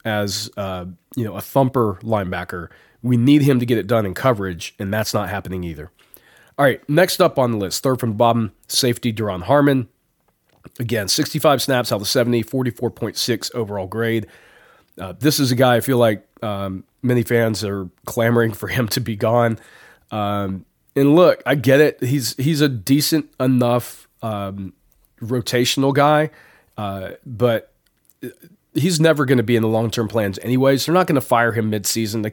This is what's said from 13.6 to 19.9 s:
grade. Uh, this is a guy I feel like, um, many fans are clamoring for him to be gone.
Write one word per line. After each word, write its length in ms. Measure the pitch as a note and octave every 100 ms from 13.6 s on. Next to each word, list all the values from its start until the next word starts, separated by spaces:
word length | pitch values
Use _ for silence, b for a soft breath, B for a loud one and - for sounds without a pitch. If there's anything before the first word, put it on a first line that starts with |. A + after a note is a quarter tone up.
| G#2 G2+ F#2+
grade. 400 | A2 A2+ A2+ G2+ b b b b b b -
Uh, 140 | F#2 F2
this 200 | D3 D3
is 140 | C3
a 20 |
guy 220 | B2 B2+ A#2+
I 40 |
feel 180 | C3 B2
like, 280 | A2+ G2+ - _
um, 420 | G#2+ G2 G2 F#2+ - _
many 200 | B2+ B2
fans 400 | A2+ A#2 A2+ G#2+
are 280 | G#2 G2 F2+ - -
clamoring 460 | A#2+ A2+ A#2 A2+
for 160 | A2 -
him 200 | B2+ A2+
to 120 | C3+
be 160 | A#2 G#2
gone. 420 | A2+ A#2+ A#2 G#2+ B B B